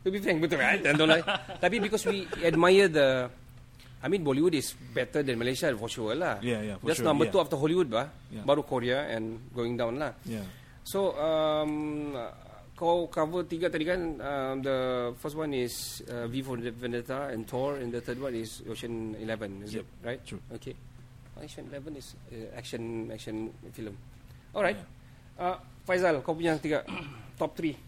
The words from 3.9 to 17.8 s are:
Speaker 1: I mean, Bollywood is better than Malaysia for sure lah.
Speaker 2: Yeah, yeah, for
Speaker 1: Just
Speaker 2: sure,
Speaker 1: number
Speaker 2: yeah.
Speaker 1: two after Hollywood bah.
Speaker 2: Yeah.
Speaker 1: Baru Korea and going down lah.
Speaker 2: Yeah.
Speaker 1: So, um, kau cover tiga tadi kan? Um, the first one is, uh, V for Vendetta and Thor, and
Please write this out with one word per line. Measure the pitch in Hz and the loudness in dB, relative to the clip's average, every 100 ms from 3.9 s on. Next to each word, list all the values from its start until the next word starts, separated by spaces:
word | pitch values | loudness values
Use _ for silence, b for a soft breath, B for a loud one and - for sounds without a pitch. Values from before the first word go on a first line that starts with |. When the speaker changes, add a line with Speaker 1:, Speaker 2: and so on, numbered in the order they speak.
| - | -8
Speaker 1:
I | 131 | 0
mean, | 190 | 2
Bollywood | 151 135 170 | 2 4 4
is | 156 - - 127 | 4 -2 -8 -8
better | 120 123 151 | -4 0 0
than | 143 117 | 0 2
Malaysia | 120 131 170 | 0 0 0
for | 117 113 | 0 -4
sure | - 110 | -4 -2
lah. | 127 170 110 | 0 0 -2
Speaker 2:
Yeah, | 113 113 | -2 -2
yeah, | 107 98 | -2 -4
for | 127 | -2
Speaker 1:
Just | 160 | 2
Speaker 2:
sure, | 160 | 4
Speaker 1:
number | 147 160 | 4 4
Speaker 2:
yeah. | |
Speaker 1:
two | 190 | 4
after | 160 151 | 2 2
Hollywood | 156 175 160 | 2 4 4
bah. | 110 143 - - | 2 -2 -6 -14
Speaker 2:
Yeah. | 110 | -8
Speaker 1:
Baru | 113 147 | 2 2
Korea | 139 131 120 131 147 | 4 0 2 0 0
and | 113 110 113 127 | -4 -4 -8 -10
going | 123 117 | -4 -2
down | 120 117 127 | 0 0 0
lah. | 147 - | -4 -6
Speaker 2:
Yeah. | - 110 98 B B B | -8 -8 -8 B B B
Speaker 1:
So, | - 190 190 | -6 0 0
um, | 143 156 156 156 151 151 151 151 151 147 139 113 - - - - | 2 2 4 4 2 0 -2 -4 -4 -4 -6 -8 -10 -18 -20 -20
kau | - 170 175 165 | -2 2 2 2
cover | - 156 180 | 0 0 0
tiga | 165 165 170 | -2 0 0
tadi | 165 | 0
kan? | 160 180 170 147 | 0 0 0 -4
Um, | 135 143 131 135 | -4 -2 -2 -2
the | 135 131 127 127 120 127 | 0 0 2 0 -2 -4
first | 156 151 | -8 -4
one | 156 | -2
is, | 135 120 - - - - | 0 0 -2 -8 -10 -10
uh, | 120 | -6
V | 117 127 | -4 -4
for | 135 123 | -4 -4
Vendetta | 117 117 123 120 117 135 143 | -6 -6 -4 -4 -4 -6 -4
and | 117 | -6
Thor, | 113 127 135 | -4 -2 -2
and | 143 | -2